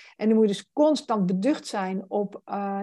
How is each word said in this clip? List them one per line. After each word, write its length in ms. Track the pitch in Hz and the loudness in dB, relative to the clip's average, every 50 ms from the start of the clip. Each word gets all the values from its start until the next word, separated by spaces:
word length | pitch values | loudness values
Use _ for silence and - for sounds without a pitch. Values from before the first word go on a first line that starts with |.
| - - _ | -20 -20 _
En 120 | - 214 | -2 0
dan 100 | 220 226 | 2 4
moet 100 | 220 220 | 4 4
je 60 | 208 202 | 4 2
dus 180 | 190 - _ - | -2 -8 _ 0
constant 520 | - 294 311 302 - - - 233 214 185 | 2 4 4 4 2 0 -2 -2 0 0
beducht 420 | 180 185 185 196 262 302 - - | 0 0 0 0 0 0 -2 -4
zijn 380 | - - 208 185 190 190 190 - | -8 -6 -6 -4 -4 -6 -8 -8
op, 340 | - - 208 202 196 - - - | -4 -4 -4 -4 -4 -8 -14 -12
eh, 340 | - 202 202 202 196 196 196 | -8 -8 -6 -4 -4 -6 -4